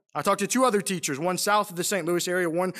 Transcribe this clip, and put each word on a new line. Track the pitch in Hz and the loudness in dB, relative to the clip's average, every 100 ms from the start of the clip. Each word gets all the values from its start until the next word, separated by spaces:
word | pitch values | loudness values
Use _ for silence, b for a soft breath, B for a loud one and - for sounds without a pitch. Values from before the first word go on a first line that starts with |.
| _ | _
I | 147 | -2
talked | 151 196 | 0 2
to | 202 | 2
two | 247 254 | 2 4
other | 202 | 2
teachers, | - 180 - 135 | 0 -4 -4 -2
one | 175 180 | -2 0
south | 202 208 202 | 2 2 0
of | 170 | -4
the | |
Saint | 170 196 | -2 -2
Louis | 160 175 185 | 0 -2 0
area, | 180 170 | 0 0
one, | 170 185 - | 0 -2 -4